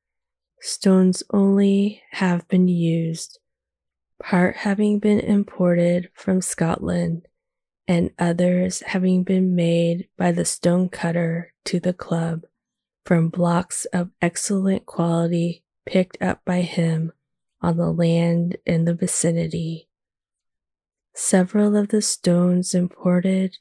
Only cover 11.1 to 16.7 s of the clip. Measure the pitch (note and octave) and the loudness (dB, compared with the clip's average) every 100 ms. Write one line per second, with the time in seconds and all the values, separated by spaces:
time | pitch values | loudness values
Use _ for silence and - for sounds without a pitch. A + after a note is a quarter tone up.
11.1 | E3+ E3 E3+ E3+ _ - F3 F3+ F3+ - | -2 -2 -4 -10 _ -6 -4 -4 -6 -6
12.1 | E3+ E3 E3 - _ _ _ _ _ - | -4 -4 -6 -10 _ _ _ _ _ 0
13.1 | E3+ E3 F3 F3 E3+ - - - F3+ F3 | 2 2 0 0 0 -2 -8 -6 -4 -6
14.1 | - E3+ - - G3 F#3+ F#3+ - - E3+ | -4 -4 -2 -4 0 0 -2 -4 -4 0
15.1 | E3+ E3+ F3 E3+ E3 _ _ - F#3 F3+ | 0 0 0 -2 -6 _ _ -2 0 0
16.1 | - F#3 - - F3+ F3+ | -4 -4 -4 -2 -2 -2